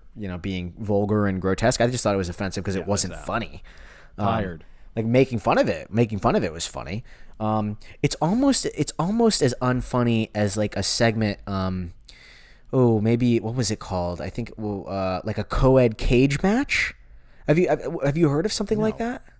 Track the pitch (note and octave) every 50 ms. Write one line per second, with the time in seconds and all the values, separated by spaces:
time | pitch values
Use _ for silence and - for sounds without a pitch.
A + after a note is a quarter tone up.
0 | - - - A2+ G#2 F#2+ F2+ F2 E2 G2+ F#2+ F#2 F2+ F2 D#2+ - A2 G2 G#2 G2+
1 | G#2 G2 G#2+ G#2+ G#2 G2+ F#2 F#2 F2 F#2+ F#2+ - A2 A2+ - - A#2 B2 B2+ A#2
2 | - G#2+ G2+ G2 F#2 E2+ F2 - G2+ F#2+ - G2+ F2+ G#2 F#2 F#2+ E2 F#2+ G2+ -
3 | B2 F2+ F2 D#2 D2 E2 G2 A#2 G#2+ - - - - - - - - - - -
4 | - - - - G#2 G2+ A2+ A2+ G2+ F#2 E2 D#2+ - - - - - - - A#2
5 | A2 A2+ A#2+ C3 C3+ - B2 A2 - A#2 D3+ A#3+ C#4+ B2+ F2+ D#2 - - F#2 A2+
6 | A#2+ G#2+ A2 G2 - A#2+ F3 G#3+ A#2+ E2+ D#2 E2+ - - - - - C2+ F2+ A#2+
7 | - - - - - - - - A2 G#2+ A2 G#2+ G#2+ G#2+ G#2 - - - - -
8 | - C#3 - - D3+ E3 G3+ B3 C#4+ C#4 C4 - - D3+ - - D3 - - -
9 | D#3 F3+ G#3+ A#3 A#3 A3 G3 - D#3 B2 B2 - B2+ B2+ B2 B2 - - - B2
10 | B2 A#2+ A#2 A2 G#2+ - - G#2+ G#2+ G2+ G2 G#2+ G#2 G2+ - G#2 F#2 - - -
11 | A#2+ A#2 G#2 A2+ A2 G#2 G2+ - - - G2 F#2+ F#2+ F#2 F#2 F#2 F2+ E2+ - -
12 | - - - - - - - - - - - - - - - C3 B2+ A#2+ A2+ G#2+
13 | G#2 A2+ A#2+ A#2 B2 A#2+ A#2 A2+ F#2+ A2 A#2 C3 A#2 - A2 - - - F#2+ F2+
14 | F2 F2 F2 - - F#2 - - A#2 - - - G#2+ G#2 G#2 G2 - - F#2+ G2
15 | F#2+ F#2 F#2 F2+ - A2 G#2 - G#2 - - - C3+ C3 C3 C3 B2 A#2 A2 -
16 | - - B2 A#2+ C3+ C#3+ C#3 C#3 - F#3+ G#3+ B3+ C#4+ - - - - - - -
17 | - - - - - - - - - - D3+ E3+ F3+ C3 D3+ - - C3+ E3+ -
18 | - C#3+ C#3+ E3 E3+ D3 C#3 D3 F3 G#3+ - - G#3 - A3 G#3 G#3+ G#3+ - -
19 | A3+ A#3+ B3 - - - - -